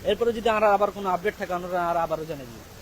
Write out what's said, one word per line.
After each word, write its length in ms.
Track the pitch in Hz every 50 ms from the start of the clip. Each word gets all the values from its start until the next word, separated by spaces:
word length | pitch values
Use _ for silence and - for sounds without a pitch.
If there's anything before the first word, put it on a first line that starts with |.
| -
এরপরে 300 | 175 208 - 233 233 226
যদি 160 | 226 208 233
আমরা 180 | 220 214 214 208 202
আবার 180 | 196 208 202
কোনো 160 | 190 202 202 190
আপডেট 260 | 180 175 175 214 202 -
থাকে 140 | 202 175 180
আমরা 280 | 175 180 180 180 180 175 170 170 170 165
আবারও 200 | 160 160 156 160
জানিয়ে 240 | 160 160 139 131 120
দিব। 240 | 113 110 101 - - -